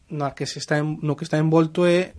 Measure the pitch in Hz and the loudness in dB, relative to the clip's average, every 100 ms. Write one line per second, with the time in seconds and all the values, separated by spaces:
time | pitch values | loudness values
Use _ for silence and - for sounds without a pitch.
0 | _ 151 139 - 143 147 - 151 151 151 | _ -6 -6 -6 -8 -8 -2 -2 -2 -4
1 | 151 139 160 156 160 160 160 160 175 175 | -4 -4 -2 0 4 4 2 2 2 2
2 | 185 | 0